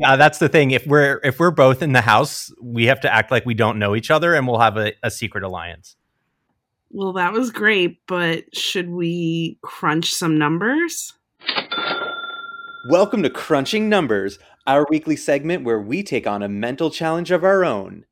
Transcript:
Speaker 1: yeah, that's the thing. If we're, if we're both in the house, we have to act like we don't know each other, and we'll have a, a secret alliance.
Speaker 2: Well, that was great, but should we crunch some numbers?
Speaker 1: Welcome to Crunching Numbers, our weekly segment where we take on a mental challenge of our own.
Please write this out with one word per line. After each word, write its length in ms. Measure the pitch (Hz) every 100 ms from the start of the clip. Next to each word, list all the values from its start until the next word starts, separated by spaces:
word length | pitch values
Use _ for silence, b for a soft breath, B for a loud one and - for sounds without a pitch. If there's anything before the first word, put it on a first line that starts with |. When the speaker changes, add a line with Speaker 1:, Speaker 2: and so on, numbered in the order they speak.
Speaker 1:
yeah, 160 | 139 135
that's 240 | 151 -
the 80 | 151
thing. 240 | 165 135
If 120 | 131 151
we're, 320 | 147 139 135
if 160 | 139 131
we're 140 | 175
both 300 | 147 131 123
in 100 | 156
the 80 | 127
house, 520 | 113 107 147 - - -
we 260 | 120 117 117
have 140 | 131
to 100 | 139
act 180 | 110 110
like 160 | 123 123
we 80 |
don't 240 | 113 110 107
know 160 | 101
each 160 | 110 -
other, 240 | 156 170
and 140 | 156 127
we'll 100 | 113
have 180 | 113 107
a, 160 | 107 -
a 60 | 117
secret 320 | - 107 104
alliance. 500 | 95 90 85 85 - _ _ _ _ _ _ _ _ _ _
Speaker 2:
Well, 220 | 202 190
that 180 | 185 175
was 180 | 220 254
great, 560 | 220 214 202 175 170 -
but 480 | 180 170 165 - -
should 340 | - 190 175
we 680 | 175 170 175 165 165 165 -
crunch 540 | - - 165 156 170
some 240 | - 170 156
numbers? 720 | 147 170 214 294 339 - - - _ _ - - - 1077 1077 1077 1077 1077 1077 - - - - - 123
Speaker 1:
Welcome 360 | 175 294 226
to 60 | 147
Crunching 580 | - - 143 139 214 214
Numbers, 500 | 208 139 104 98 - b b -
our 200 | 143 151
weekly 280 | 156 156 147
segment 480 | - 143 156 175
where 160 | 123 110
we 240 | 104 170
take 220 | 202 123 113
on 140 | 104
a 60 | 101
mental 420 | 101 117 139 165
challenge 420 | - 160 165 165
of 100 | 180
our 200 | 190 196
own. 400 | 175 107 95 90 -